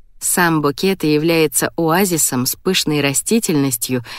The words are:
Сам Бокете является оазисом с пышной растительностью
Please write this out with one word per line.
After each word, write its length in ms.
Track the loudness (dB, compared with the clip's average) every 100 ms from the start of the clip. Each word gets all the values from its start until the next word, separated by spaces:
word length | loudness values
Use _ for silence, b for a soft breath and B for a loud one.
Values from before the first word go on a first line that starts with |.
| -20 -8
Сам 420 | -4 2 2 2
Бокете 520 | 0 0 -2 0 2
является 580 | 2 2 2 2 0 -4 -2
оазисом 680 | 0 2 2 0 -2 -2 -4
с 120 | -4
пышной 420 | -2 -2 0 0
растительностью 1040 | 0 -2 0 0 2 0 0 -2 -4 -4 -6